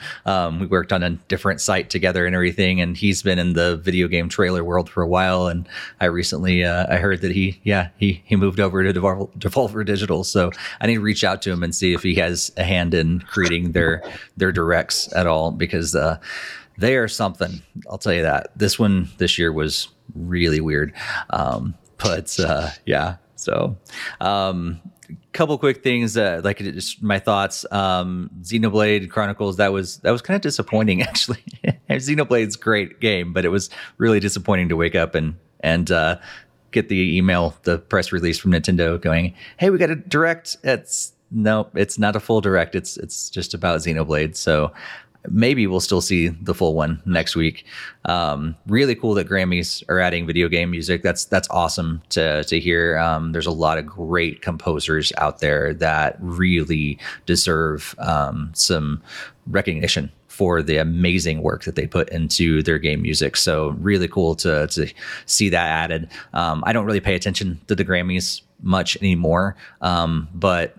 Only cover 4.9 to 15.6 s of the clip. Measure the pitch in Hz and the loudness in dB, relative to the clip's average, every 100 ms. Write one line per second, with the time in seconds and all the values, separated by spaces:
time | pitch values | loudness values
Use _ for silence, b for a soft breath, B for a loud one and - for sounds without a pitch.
4.9 | - 85 90 92 92 90 85 87 B B | -2 0 2 2 2 0 -2 -6 B B
5.9 | - 90 87 87 - 92 90 87 87 92 | -2 0 0 -2 -2 2 2 2 0 0
6.9 | 87 98 92 95 95 95 92 107 98 87 | 0 0 0 0 0 0 -2 0 0 -2
7.9 | - 101 87 - 104 98 92 95 95 95 | -2 0 0 0 2 2 2 0 2 0
8.9 | 90 95 95 98 - 95 139 120 107 104 | 2 0 0 -4 -6 -2 0 0 -2 -2
9.9 | 98 101 82 95 101 87 B B B 107 | -2 0 -2 0 0 0 B B B 0
10.9 | 113 107 104 98 95 98 87 85 - 92 | 0 0 0 0 0 -2 -2 -2 0 0
11.9 | 87 95 85 85 87 - - 87 92 87 | 2 2 2 2 0 -4 -2 0 0 2
12.9 | 85 80 87 - - 87 85 87 85 82 | 2 2 0 -2 -2 0 0 0 0 2
13.9 | 80 B B B - 95 90 82 82 - | 0 B B B -2 0 2 2 2 0
14.9 | - - 87 87 80 82 - | -4 -2 0 2 2 0 -2